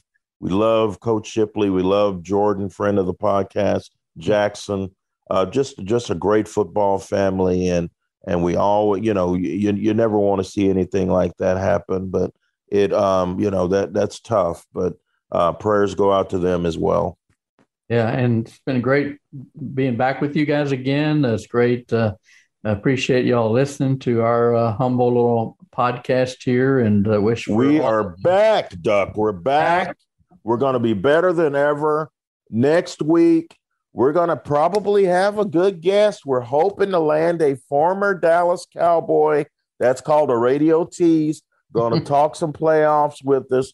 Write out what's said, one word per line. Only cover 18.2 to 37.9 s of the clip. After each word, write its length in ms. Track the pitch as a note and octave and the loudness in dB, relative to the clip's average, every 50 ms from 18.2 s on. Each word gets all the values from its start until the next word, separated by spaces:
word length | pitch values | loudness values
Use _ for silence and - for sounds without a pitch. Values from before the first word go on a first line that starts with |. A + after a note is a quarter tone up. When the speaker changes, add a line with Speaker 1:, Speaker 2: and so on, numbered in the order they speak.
| B2 B2 A#2 A2+ A#2 | 0 0 0 -2 -2
Speaker 2:
it's 120 | - - _ - | -6 -12 _ -8
been 160 | C#3 C3 B2 | -6 -4 -2
great 360 | A2 B2+ C3+ C#3+ C#3+ C#3+ C#3+ - _ _ - C3+ B2 - - - C3+ A#2 - | 0 0 0 0 0 -4 -8 -14 _ _ -20 -20 -20 -18 -16 -14 -12 -8 -4
being 240 | C3 C3+ C3 A#2 | -2 -2 -2 -2
back 240 | A2 B2+ C3 C3+ - | -2 -2 -2 -2 -2
with 140 | D3 C#3+ D3 | -4 -2 -2
you 100 | D#3+ D3+ | -2 0
guys 260 | C#3+ D3 D3 D3 C#3 | 0 0 0 -2 -2
again. 540 | C#3 C3 B2 C3+ C#3 D3 D3+ D#3 D3+ D3+ C#3 | -4 -4 -2 -2 -2 0 0 0 0 0 0
It's 220 | A#2+ A2 G#2 - | 0 0 -2 -4
great. 440 | - - A#2+ A#2+ A#2+ B2 A#2+ - - | -4 0 0 2 2 0 -2 -4 -2
Uh, 220 | A#2 A2+ A2+ G#2+ G2+ - _ _ _ _ _ _ _ _ - | -2 0 0 0 -2 -6 _ _ _ _ _ _ _ _ -4
I 60 | G#2+ | -4
appreciate 540 | G#2 G2+ - C#3+ C3 B2 - - C3+ B2+ A#2+ | -2 -2 0 0 0 0 0 0 0 2 2
y'all 260 | A#2+ B2 A#2+ A2+ A2 | 2 2 2 2 2
listening 480 | A2 B2+ C3+ C#3 - - C#3+ C3 C3+ C3 | 2 0 0 -2 -2 -4 -2 -2 -2 -2
to 220 | - B2+ A#2+ A2+ | -2 -2 0 0
our, 320 | A2+ A#2 A#2 A#2 A#2 A#2 A#2+ | 2 2 2 2 2 2 2
uh, 180 | A#2 A#2 A#2 G#2 | 2 0 0 0
humble 340 | - C3 B2+ B2+ B2 B2 | -2 -2 0 0 0 0
little 500 | B2 B2 B2 A#2+ A#2+ A#2 A2+ A2 - - _ - - - | 2 2 2 2 2 0 0 -2 -4 -8 _ -20 -10 -4
podcast 720 | - B2 B2 B2 A#2+ - - B2+ B2+ B2+ B2 - - - | -2 -2 -2 -2 -4 -4 -2 0 0 0 -2 -4 -6 -4
here, 360 | C3 B2 B2 C3 C3+ C3+ C3 | 0 0 2 2 2 2 2
and, 280 | A#2 G#2+ G#2 G2+ G2 | 2 2 2 2 2
uh, 140 | A2 G#2+ G#2 | 2 2 2
wish 260 | G2 A2 A#2 A2+ - | 2 0 0 -2 -2
Speaker 1:
We 320 | - G#2 A2 B2+ C#3 D3+ D#3 | -2 0 2 2 2 2 2
Speaker 2:
we're 20 | |
all 60 | C3 | 2
Speaker 1:
are 280 | A#2 A2 G#2+ G#2+ F#2 E2+ F2+ F#2+ | 2 0 0 -2 -4 -6 -4 0
back, 480 | E3+ F3+ G3 G#3+ A3 G#3+ F3+ - - - F2 | 2 2 4 4 4 2 0 -2 -4 -8 -4
Duck. 340 | D#2+ A#2 G#2 G2+ F#2+ - - | -2 0 2 2 0 0 -2
We're 160 | G#2 G#2+ G#2+ | -2 -2 -2
back. 560 | G#2 F2 E2 C3 C#3 D3+ D#3+ E3 E3+ F3+ F#3+ | -2 -2 -2 0 0 2 2 2 0 0 -2
Speaker 2:
Back. 100 | F3+ - _ _ _ _ _ _ _ _ _ - | -4 -8 _ _ _ _ _ _ _ _ _ -4
Speaker 1:
We're 140 | G#2 A#2 | -2 -2
gonna 220 | A2+ C3+ C3+ C3 B2 | 0 0 0 0 0
be 140 | A#2 A#2 A2 | 0 0 0
better 380 | G2 F2+ C#3 D3 E3 F3 F#3 | 0 2 2 4 4 2 2
than 240 | F3 E3 E3+ D3 C#3 | 2 2 0 0 2
ever. 540 | C#3+ C#3+ D3 D3+ D3 D3+ D3+ D3+ D#3 D#3 - _ _ _ _ _ _ _ - | 0 0 0 0 0 -2 -2 -2 -2 -4 -8 _ _ _ _ _ _ _ -6
Next 520 | - A2 B2+ C#3+ D#3 F3 F3+ - - - | -2 0 2 2 2 2 0 -4 -6 -6
week, 540 | D#3 D3 E3 E3+ E3+ E3+ E3 E3 E3 - - _ _ _ _ _ _ _ - | -2 2 2 4 4 4 4 2 0 -4 -14 _ _ _ _ _ _ _ -4
we're 180 | G2+ A#2 C#3+ | 0 0 2
gonna 240 | D3+ F3 E3+ E3+ D#3 | 2 0 0 0 -2
probably 720 | - - - D3 D3 D#3 F3 F#3+ G#3+ G3 G3+ G3+ G3+ G3 | -4 -4 -2 0 2 2 2 0 -2 0 0 2 2 2
have 340 | F3+ F3 F3+ F#3+ G#3 G#3 G#3+ | 2 2 2 2 0 0 -2
a 60 | G3+ | -2
good 340 | G3+ C#3 E3+ F3+ G3+ G3 E3 | -2 0 0 2 0 0 -2
guest. 440 | D#3 F#3 G3 G#3 G#3+ G#3 - - - | -2 0 2 2 2 2 0 -4 -4
We're 160 | C#3+ C3 B2+ | -2 -2 -2
hoping 500 | A#2+ A2+ C3+ D3 E3 G3+ G3+ - G3 G3 | -2 0 0 0 0 0 0 -2 -2 0
to 80 | F#3+ E3+ | 0 0
land 420 | D#3+ D3+ D3+ D#3 D#3+ E3+ F3 E3 | 0 2 2 2 0 0 0 0
a 140 | D#3+ C#3 C3+ | 0 0 0
former 580 | B2+ _ - C#3+ C#3+ D#3 F3 | -2 _ -4 0 0 2 2